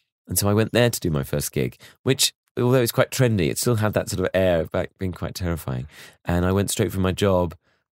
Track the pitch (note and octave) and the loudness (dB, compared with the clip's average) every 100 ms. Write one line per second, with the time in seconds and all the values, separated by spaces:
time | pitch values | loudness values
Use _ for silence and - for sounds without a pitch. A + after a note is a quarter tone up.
0 | _ _ - F#2 G2+ G#2 A2 A2 A#2+ - | _ _ -8 -2 2 2 2 4 2 2
1 | F#2 D2 C2+ D2 - - B1+ - - - | -2 -2 -2 -4 -4 -4 -4 -6 -20 -6
2 | A#2+ C#3 - - _ - B2 C3 A#2 - | -2 0 0 -4 _ -2 2 2 2 2
3 | - - B2+ G#2 D2+ A#1 B2 A2+ G#2+ F2+ | 0 2 2 2 0 0 0 0 0 0
4 | - F#2 F#2 F#2 F#2 E2+ D#2+ F#2+ E2 _ | -2 -2 -2 2 2 2 0 -4 -6 _
5 | F#2+ E2 D#2+ - F2+ E2 - B1+ C2+ - | -8 -6 -8 -6 -4 -4 -6 -8 -8 -14
6 | - - - F2 F2+ G2 G2+ - G2 F#2+ | -20 -10 -4 0 2 0 0 0 -2 0
7 | F#2 E2+ G2+ F#2 F2 - _ _ _ | 0 0 2 2 0 -4 _ _ _